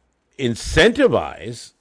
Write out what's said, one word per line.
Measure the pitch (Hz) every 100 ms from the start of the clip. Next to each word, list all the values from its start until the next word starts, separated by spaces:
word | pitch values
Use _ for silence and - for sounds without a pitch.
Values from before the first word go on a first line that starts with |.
| _ _ _ -
incentivize | 123 113 - 156 202 240 247 110 76 - 98 120 - _